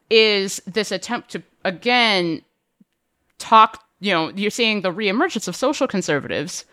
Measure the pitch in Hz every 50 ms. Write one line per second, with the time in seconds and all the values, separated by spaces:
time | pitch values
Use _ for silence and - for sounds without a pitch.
0 | _ - 220 226 220 214 208 196 196 202 - - - - 170 220 202 - 202 180
1 | - - 240 233 - - - 185 - _ _ _ - 190 180 160 - 240 247 247
2 | 233 220 202 185 175 170 160 - - _ _ _ _ _ _ _ _ _ _ _
3 | _ _ _ _ _ _ _ - - - 233 220 220 233 - - _ _ _ -
4 | 180 202 190 165 160 139 - 196 202 208 - - 233 220 214 208 170 185 165 190
5 | 220 196 190 240 339 359 - 220 - - 175 - - 269 302 - 277 247 - 190
6 | 175 - 151 139 - - 87 98 147 175 - - - _